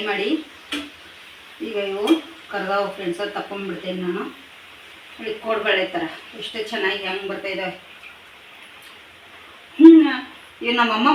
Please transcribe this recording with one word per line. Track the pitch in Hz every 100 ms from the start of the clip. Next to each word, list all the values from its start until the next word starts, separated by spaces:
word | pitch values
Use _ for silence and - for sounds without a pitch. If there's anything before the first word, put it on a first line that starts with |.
| 415
ಮಾಡಿ. | 381 403 311 - - - 294 285 - - - - - - - 226
ಈಗ | 202 196
ಇವು | 196 233 320 - - -
ಕರ್ದಾವು | 202 190 202 190
ಫ್ರೆಂಡ್ಸ್, | 196 175 170
ಅದು | 208 196
ತಗೊಂಡ್ಬಿಡ್ತೇನೆ | - 196 190 170 185 180 180
ನಾನು. | - - - - - - - - - - -
ಇಲ್ಲಿ | 220 214
ಕೋಡ್ಬಳೆ | 220 220 208 190 -
ಥರ | 170 160 - - 226
ಎಷ್ಟು | - 226 214
ಚೆನ್ನಾಗಿ | 220 190 196 190
ಹೆಂಗೆ | 190 196
ಬರ್ತಾ | 196 196
ಇದ್ದಾವೆ. | 190 185 - - - - - - - - - - - - - - - - - - - - -
ಹ್ಞೂ, | 320 320 277 262 - - - -
ಇವು | 233 247
ನಮ್ಮಮ್ಮ | 226 220 269